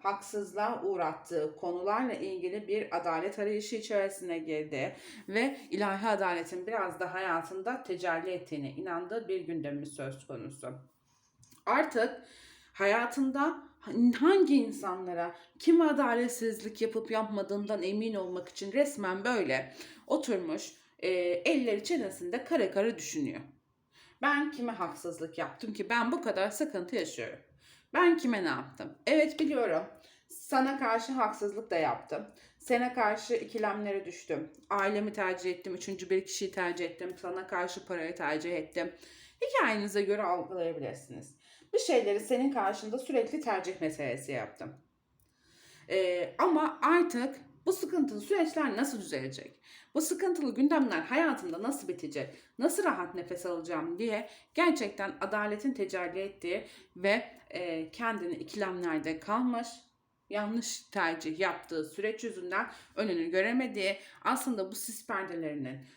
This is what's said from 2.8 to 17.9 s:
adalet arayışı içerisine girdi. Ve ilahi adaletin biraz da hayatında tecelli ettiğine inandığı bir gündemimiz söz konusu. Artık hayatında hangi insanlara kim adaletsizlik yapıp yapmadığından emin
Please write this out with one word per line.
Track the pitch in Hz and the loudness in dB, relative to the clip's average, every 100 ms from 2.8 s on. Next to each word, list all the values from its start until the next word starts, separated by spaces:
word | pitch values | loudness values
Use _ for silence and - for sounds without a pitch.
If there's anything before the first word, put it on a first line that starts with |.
| - 170 | 0 -2
adalet | 175 160 190 208 | 0 0 -2 -2
arayışı | 208 214 208 220 | -2 -2 -2 -6
içerisine | 214 208 196 196 180 165 | 0 0 0 -2 -6 -6
girdi. | 156 151 151 139 135 - - - - | -2 -4 -4 -4 -4 -6 -16 -16 0
Ve | 208 269 269 - | 4 4 0 -2
ilahi | 196 202 196 220 | 2 2 2 4
adaletin | 196 185 175 165 180 185 | 4 4 2 -2 -6 -2
biraz | 226 185 160 | 0 0 -2
da | 180 | -4
hayatında | 185 190 165 160 190 208 254 | -2 0 0 0 -4 -2 -4
tecelli | - 175 175 165 185 | -4 -2 0 0 0
ettiğine | 180 - 147 139 | -4 -4 -6 -6
inandığı | 139 185 170 180 226 226 | -6 -4 -4 -2 -4 -2
bir | 185 | -2
gündemimiz | 156 165 147 143 147 | -2 -4 -2 -4 -6
söz | - 135 135 - | -8 -8 -8 -10
konusu. | 123 135 - 127 135 - _ _ _ _ _ _ - - | -10 -10 -10 -10 -12 -16 _ _ _ _ _ _ -6 2
Artık | 262 311 233 247 - - - - - _ | 2 2 2 0 -2 -16 -20 -20 -20 _
hayatında | - 196 226 240 285 269 277 311 - - _ - 233 240 240 | 0 4 4 2 0 0 2 0 0 -10 _ -4 4 6 8
hangi | 311 392 269 277 | 8 8 8 6
insanlara | 220 - 202 185 180 170 175 - - - | 4 -2 -4 -4 -4 -2 -4 -6 -18 2
kim | 320 339 | 8 10
adaletsizlik | 311 285 247 233 240 - 226 214 208 - | 8 6 4 4 2 0 -2 -2 -6 -2
yapıp | 220 226 226 | -2 0 0
yapmadığından | 220 214 208 190 202 202 202 | -2 0 -2 -2 -2 -2 -2
emin | 185 | 0